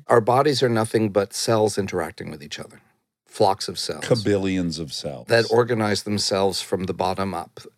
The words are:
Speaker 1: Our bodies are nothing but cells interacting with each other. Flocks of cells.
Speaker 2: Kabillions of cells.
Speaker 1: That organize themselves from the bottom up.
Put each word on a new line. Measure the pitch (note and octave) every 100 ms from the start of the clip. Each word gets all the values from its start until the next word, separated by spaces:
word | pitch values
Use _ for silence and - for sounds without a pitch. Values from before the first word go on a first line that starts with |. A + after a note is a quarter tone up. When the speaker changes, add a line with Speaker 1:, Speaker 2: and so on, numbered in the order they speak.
| -
Speaker 1:
Our | A#2+
bodies | G#2+ B2 D3 B2+
are | B2+
nothing | A2+ A2 A2+ A2
but | G2+ G2
cells | - - A2 G#2+ G2+
interacting | F#2+ F2+ D#2+ - E2+
with | D2+
each | D2 -
other. | - - _ _ _ _ _
Flocks | - G2+ G2+ -
of | F2+
cells. | - D#2
Speaker 2:
Kabillions | - A#2+ G2+ G2+ F#2+ F#2+ F2+ D#2
of | D2
cells. | - D2 C2 -
Speaker 1:
That | A#2 A2
organize | A2+ A#2+ A2 G#2+ G2
themselves | G#2+ G#2 - G2 G2 F2+
from | - F2+ F#2
the |
bottom | E2+ F#2 F#2 F#2+
up. | E2+ - - -